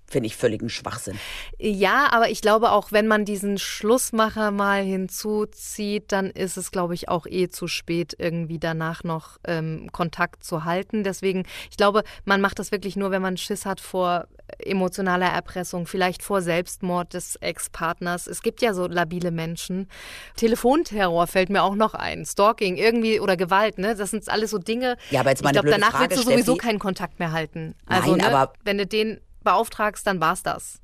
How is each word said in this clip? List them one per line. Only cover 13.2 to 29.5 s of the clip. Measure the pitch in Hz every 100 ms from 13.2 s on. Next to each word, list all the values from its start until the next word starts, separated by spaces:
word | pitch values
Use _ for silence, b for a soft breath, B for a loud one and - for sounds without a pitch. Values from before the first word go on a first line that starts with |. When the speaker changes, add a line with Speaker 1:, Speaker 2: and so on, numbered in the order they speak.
Speaker 2:
man | 190 185
Schiss | - 202 196
hat | 190
vor | - 190 180 175 - - - -
emotionaler | - 190 185 180 190 180 180
Erpressung, | 175 - - 175 180 170
vielleicht | 190 185 175
vor | - 202
Selbstmord | 175 165 180 - 185 175 175
des | 180 - -
Ex-Partners. | - 165 - - 165 170 175 175 -
Es | 175
gibt | 226 -
ja | 240
so | 185 180
labile | 170 165 175 175
Menschen. | 165 165 170 - 185 196 B B B B -
Telefonterror | 226 233 240 294 339 208 185 170 175
fällt | 196 185
mir | 196
auch | 175 196
noch | 214
ein. | - - 78 160
Stalking | - 202 226 196 180
irgendwie | 208 233 226 214
oder | 202 180
Gewalt, | 180 190 214 -
ne? | 190 220
Das | 196
sind | 220 -
alles | - 214
so | 208
Dinge. | 170 226 254 240 B
Speaker 1:
Ja, | 135
aber | 131
jetzt | 131
mal | 147
Speaker 2:
Ich |
Speaker 1:
eine | 143
Speaker 2:
glaub, | 147
Speaker 1:
blöde | 151
Speaker 2:
danach | -
Speaker 1:
Frage, | 135 - 269
Speaker 2:
willst | 240
du |
sowieso | 240 226
Speaker 1:
Steffi. | 262 233
Speaker 2:
keinen | 214
Kontakt | 208 185 180 -
mehr | 170
halten. | 160 156 - 160 - -
Also, | 185 -
Speaker 1:
Nein, | 180
Speaker 2:
ne, | 214
Speaker 1:
aber | 240 - -
Speaker 2:
wenn | - 202
du | 196
den | 214 214 214 - -
beauftragst, | 220